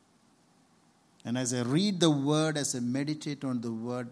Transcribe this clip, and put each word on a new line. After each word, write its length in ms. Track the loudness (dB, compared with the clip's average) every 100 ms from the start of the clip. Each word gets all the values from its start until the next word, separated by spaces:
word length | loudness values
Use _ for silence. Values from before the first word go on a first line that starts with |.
| _ _ _ _ _ _ _ _ _ _ _ _
And 140 | -4 -2
as 160 | 0
I 80 | 0
read 400 | 2 2 2 4
the 80 | 4
word, 480 | 4 4 2 2 0
as 180 | -2 -2
I 40 |
meditate 640 | -2 -2 -2 -4 -6 -6 -4
on 160 | -4
the 100 | -4
word, 380 | -6 -4 -6 -8